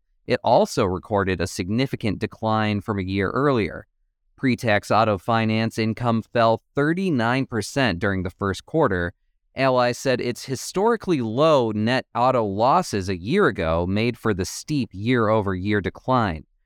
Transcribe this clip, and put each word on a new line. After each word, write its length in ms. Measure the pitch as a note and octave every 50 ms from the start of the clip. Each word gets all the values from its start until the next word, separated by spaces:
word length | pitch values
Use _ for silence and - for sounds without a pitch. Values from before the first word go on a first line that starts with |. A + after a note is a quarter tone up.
| _ _ _ _ _
It 140 | - B2 - -
also 400 | A2 A#2+ D#3+ G#3+ - - C#3 A2
recorded 560 | F2+ F#2 F2+ - - A2 G2 G2 F#2+ F#2+ E2+
a 80 | E2+ -
significant 720 | - - F#2 F2 G#2+ A#2+ C3+ C#3 - - - G#2+ F2+ -
decline 600 | A2 G2+ - - A2 A2 A2 A2 G#2+ G#2 G#2 G2+
from 200 | - - G#2 G2
a 20 |
year 280 | F#2 F#2 F#2+ G2 F#2+ -
earlier. 580 | - B2 C#3 D3 C3 A#2 G2 D#2 - D#2+ - _ _ _ _ _ _ _ _ _ _
Pre-tax 520 | _ - C3 A#2+ - - A2+ G#2 G2+ - -
auto 300 | A2+ G#2 A2+ A2 G#2 F#2
finance 600 | - - A2+ A2+ A2+ A2 A2 A2 A2+ A2+ - -
income 440 | A2 A2 G#2+ - B2 A#2+ A2+ A2+
fell 400 | - - - A#2+ A2+ A2+ A2+ A2 - _ _
thirty-nine 720 | C#3+ C#3+ D3+ E3+ F#3 G3 F#3 D3+ B2 A2 A#2 B2 C3+ C3
percent 520 | - B2 A2 G2 - - C#3+ C3+ A2+ F2+ F2
during 240 | G#2 G2+ G2 F#2+
the 80 | F2 F#2
first 340 | - _ G2+ G2 F#2+ - -
quarter. 500 | - - D#3+ D3+ A2 F#2+ F2+ F2 F2 - _ _ _ _ _ _ _ _
Ally 340 | - C3+ C3 B2+ B2+ B2 B2
said 300 | A#2+ - - C3+ B2+ A#2
its 240 | - B2 A#2 - -
historically 760 | - C3 - - - - F3+ G3+ A#3 A#3+ G#3+ - F#3+ E3+ C3+
low 520 | A#2 A2 G#2+ C3 D#3 E3 D3+ C3+ A#2+ A2
net 340 | G#2+ G#2+ G#2+ A#2 B2+ B2+ - - -
auto 300 | A#2 A#2+ C3 B2+ B2 A2
losses 640 | G2+ F#2+ G#2 A2+ C3 D3+ F#3 F3+ - - G2+ F2+ F#2+
a 100 | G2 E2+
year 300 | E2+ A2 E3 G#3 G3 C#3
ago 360 | G2 F2+ E2+ D#2+ E2 E2+ F2
made 320 | F2+ G2 G#2 A2+ B2 A2+
for 160 | - - A2+
the 120 | G#2 F2 F#2
steep 460 | - - - - - D#3 C#3 A2+ -
year-over-year 880 | - F#2 G#2 A#2+ C3 A#2+ A2+ G#2 G#2+ A2 G2 G2+ F#2+ F2+ F#2 G#2 G#2 G#2
decline. 680 | F2 F#2 - - - - B2+ B2 A2+ G2 D#2 D#2 - _ _ _ _